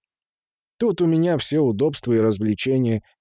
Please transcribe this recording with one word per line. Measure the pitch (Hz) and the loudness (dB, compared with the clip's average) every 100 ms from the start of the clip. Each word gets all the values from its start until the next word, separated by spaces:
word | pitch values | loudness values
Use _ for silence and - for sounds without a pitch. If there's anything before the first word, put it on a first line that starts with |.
| _ _ _ _ _ _ _ - | _ _ _ _ _ _ _ -4
«Тут | 233 175 | -2 0
у | 170 | 0
меня | 160 170 151 | 2 2 0
все | - 151 | -2 0
удобства | 135 104 151 147 120 | 0 0 -2 -2 0
и | 113 | 2
развлечения, | 110 101 110 101 131 131 123 110 - _ | 2 0 -2 -2 0 0 0 -2 -6 _